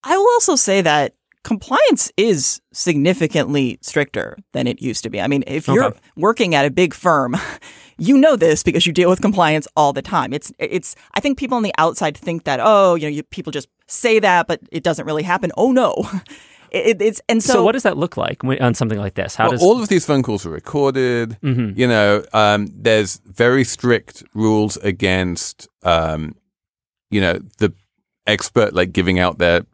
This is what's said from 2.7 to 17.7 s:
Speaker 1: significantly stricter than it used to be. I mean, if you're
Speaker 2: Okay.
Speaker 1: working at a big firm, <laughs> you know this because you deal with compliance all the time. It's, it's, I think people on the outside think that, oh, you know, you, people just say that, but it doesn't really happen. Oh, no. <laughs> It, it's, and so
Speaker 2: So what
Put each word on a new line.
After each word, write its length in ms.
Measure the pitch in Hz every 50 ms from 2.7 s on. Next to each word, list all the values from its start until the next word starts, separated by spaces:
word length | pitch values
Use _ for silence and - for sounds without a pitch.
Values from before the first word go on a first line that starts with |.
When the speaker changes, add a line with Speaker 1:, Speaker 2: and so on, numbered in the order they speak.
Speaker 1:
significantly 1040 | _ - - 180 160 147 139 165 - - 170 151 - 160 131 - 147 143 135 123 - _
stricter 540 | - - - 156 143 - - 101 - - - - - _
than 140 | - 123 123
it 160 | 123 123 -
used 200 | - 131 107 - -
to 60 | 113
be. 100 | - 104
I 60 | 90 123
mean, 160 | 143 139 127
if 220 | - 123 156 - -
you're 160 | 180 220 269
Speaker 2:
Okay. 140 | - 202 _ _ _ _
Speaker 1:
working 380 | - 160 208 233 - 226 180 165
at 100 | 143 139
a 40 | 147
big 220 | 127 - 185 160
firm, 440 | - - - 180 160 143 131 120 127 190 - - - - - -
<laughs> 300 | - - - - _ -
you 200 | - 208 277 269
know 180 | 277 320 285
this 260 | 208 165 165 151 -
because 240 | - 180 - 170 -
you 60 | 175
deal 160 | 151 175 180 175
with 120 | 185 185
compliance 460 | - 190 190 190 170 156 151 156 151 - _
all 160 | 156 151 143
the 100 | 139 135
time. 300 | - - 202 160 127 -
It's, 200 | 131 151 - - - -
it's, 380 | - - - 180 - - - _ - _ -
I 60 | 196
think 180 | 196 285 269 -
people 180 | 285 247 254
on 60 | 240
the 120 | 214 196 - -
outside 380 | 160 165 - - 175 151 147
think 280 | - - 175 170 165 _
that, 140 | 151 139 123
oh, 320 | 113 214 214 202 196 185 170
you 60 | 170 151
know, 40 | 151
you, 140 | 147 147
people 300 | 151 _ - - 165 160
just 160 | 143 147 - _ _ _ _
say 320 | _ - - - 233 220 220
that, 300 | 202 196 180 175 170 -
but 120 | 170 - - _
it 100 | - 160
doesn't 240 | - 175 156 151 -
really 160 | 156 151 151
happen. 300 | 170 185 175 190 - 175 -
Oh, 140 | - 202 262
no. 220 | 254 254 240 160 - - 208
<laughs> 160 | 214 196 185 - - 285 - - _ - _ _ _ - 185
It, 240 | - 220 226 180
it's, 180 | 202 220 214 - - -
and 140 | 233 226
so 120 | 208 - 254
Speaker 2:
So 100 | 202 175
what 80 | 202